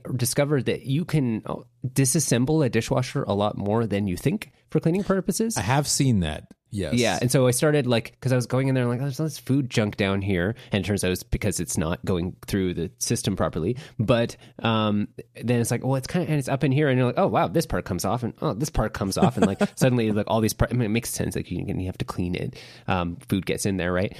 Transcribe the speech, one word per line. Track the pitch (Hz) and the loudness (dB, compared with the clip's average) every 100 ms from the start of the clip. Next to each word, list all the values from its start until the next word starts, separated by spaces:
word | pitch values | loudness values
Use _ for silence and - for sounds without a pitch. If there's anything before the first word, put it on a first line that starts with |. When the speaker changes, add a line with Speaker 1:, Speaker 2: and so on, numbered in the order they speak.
| - 127 | -6 -2
Speaker 1:
discovered | 120 - 143 147 117 | -2 0 0 0 0
that | 87 120 | -4 -2
you | 139 160 | -2 0
can, | 156 123 110 - | 0 0 -2 -4
uh, | - - _ 123 | -10 -10 _ -4
disassemble | - 131 165 - 120 127 156 131 | 0 2 2 2 2 4 4 2
a | |
dishwasher | 110 - 131 127 143 | 2 0 0 0 -2
a | 113 | 0
lot | 101 104 - | 0 0 0
more | 98 110 113 | 0 0 2
than | 101 101 | 0 0
you | 87 | 0
think | 139 208 - _ _ | -2 -2 -6 _ _
for | 156 | 0
cleaning | 165 185 196 | 0 0 0
purposes. | 190 180 - 226 175 | 0 0 0 -2 0
Speaker 2:
I | |
have | 98 139 143 | 2 2 2
seen | - 135 107 | 2 4 4
that. | 78 76 - - _ | 2 -4 -10 -20 _
Yes. | 104 80 | -6 -2
Speaker 1:
Yeah. | 123 113 87 | 2 2 2
And | 120 | 2
so | 143 127 | 4 4
I | |
started, | 123 156 147 123 | 4 2 2 2
like, | 117 - - | 0 -2 -6
'cause | 123 | 0
I | 127 | 0
was | 117 | 0
going | 127 135 | 0 0
in | 131 | 0
there, | 120 | 0
like, | 120 | -2
"There's | 139 131 | -4 -4
all | 156 | -6
this | - | -6
food | - 135 131 | -2 0 0
junk | - 104 - | 0 0 2
down | 98 98 | 0 0
here." | 98 90 92 - - | 0 2 0 -2 -4
And | 104 | -2
it | 92 | 0
turns | 104 | 0
out | 92 | 0
it's | 92 | -2
because | - - 107 85 | -2 -2 -2 -2
it's | 82 - | -4 -2
not | 80 87 - | -2 -2 -2
going | 90 87 - - | -2 -2 -6 -4
through | 101 92 82 | 0 0 -2
the | 80 - | -6 -6
system | - 117 - 90 | -4 -2 -2 0
properly. | 80 85 85 127 - - | -2 0 -2 -4 -8 -4
But, | 104 120 117 - - - | 2 2 2 -4 -20 -4
um, | 113 110 107 104 104 - - - | 0 2 2 0 -2 -8 -18 -8
then | 113 120 | 0 0
it's | 113 | 2
like, | 117 | -2
"Well, | 127 135 | -2 -2
it's | 127 | -2
kinda, | 180 156 | -4 0
and | 151 | -2
it's | 131 | -2
up | 131 | 0
in | 147 | 2
here." | 131 151 | 2 4
And | 127 | 4
you're | 123 | 2
like, | - | 2
"Oh, | 190 | 2
wow, | 120 110 | 2 2
this | 131 165 | 0 0
part | 90 - | -2 -2
comes | 87 98 | -2 -2
off, | 117 | -2
and, | 117 - | -4 -4
oh, | 156 | -4
this | 104 151 | -2 -2
part | - 107 | 0 -2
comes | - 98 92 | -2 -2 2
off." | 165 110 | 2 4
And, | 110 | 0
like, | 98 | 2
<laughs> | 202 - | -2 2
suddenly, | 131 123 110 | 2 4 2
like, | 104 - | 0 0
all | 110 | 2
these | 110 | 2
par-, | - 120 | 2 0
I | 120 | 0
mean, | |
it | 107 | 0
makes | 113 - | 0 -2
sense. | - - - | -4 -2 -4
Like, | - | -4
you, | 87 92 | -6 -4
you | 87 92 | -4 -4
have | - | -6
to | - | -6
clean | - 90 87 | -4 -4 -2
it. | - - - - - | -4 -8 -16 -14 -2
Um, | 92 87 87 - | 0 0 -6 -2
food | 98 - | -2 0
gets | - 107 | -2 -2
in | 95 | 0
there, | 87 | 0
right? | 90 107 - | 0 -2 -6